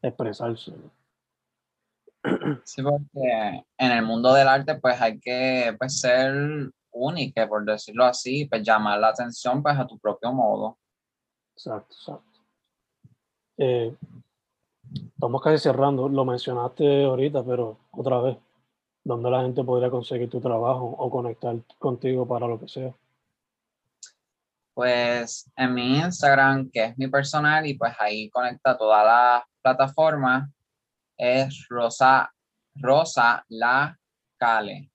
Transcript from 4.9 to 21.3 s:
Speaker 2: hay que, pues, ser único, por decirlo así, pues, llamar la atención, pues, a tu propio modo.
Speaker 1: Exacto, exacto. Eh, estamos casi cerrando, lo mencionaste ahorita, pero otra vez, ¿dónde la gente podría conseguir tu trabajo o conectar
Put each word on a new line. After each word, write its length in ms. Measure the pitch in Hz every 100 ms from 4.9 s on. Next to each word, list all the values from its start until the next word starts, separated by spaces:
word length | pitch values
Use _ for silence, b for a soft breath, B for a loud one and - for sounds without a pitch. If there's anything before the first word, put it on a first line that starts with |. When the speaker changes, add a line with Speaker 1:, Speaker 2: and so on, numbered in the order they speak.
| 123
Speaker 2:
hay 180 | 117 107
que, 540 | - 123 131 127 120 107
pues, 220 | 127 139
ser 320 | 127 127 131 139 147 151 135 _ _
único, 560 | 120 131 170 131 - 110
por 160 | 107
decirlo 400 | 104 107 - 110
así, 420 | 123 123 127 135 147
pues, 160 | 117
llamar 360 | 107 110 107 104
la 80 | 110
atención, 540 | 110 120 117 123 131
pues, 140 | 147 143
a 100 | 127
tu 100 | 110
propio 360 | 107 101 117
modo. 440 | 131 113 104 107 110 _ _ _ _ _ _ _ _
Speaker 1:
Exacto, 400 | - 107 - _
exacto. 440 | - - _ _ _ _ _ _ _ _ _ _ _ _ _ -
Eh, 380 | 135 123 113 113 - - _ _ _ _ _ _ -
estamos 480 | - - _ 120 131
casi 160 | 156 156
cerrando, 480 | 151 127 139 139 135
lo 160 | 139 131
mencionaste 800 | 123 - 123 120 - 147 139 139
ahorita, 380 | 127 139 147
pero 340 | 123 123 113 107 _
otra 280 | - 131 123
vez, 160 | 127 127 _ _ _ _ _ _
¿dónde 260 | - 120 123
la 100 | 127
gente 220 | 127 127
podría 260 | 123 123 123
conseguir 400 | 123 117 127 117
tu 100 | 127
trabajo 440 | 123 113 117 127 123
o 240 | - 131
conectar 460 | 127 120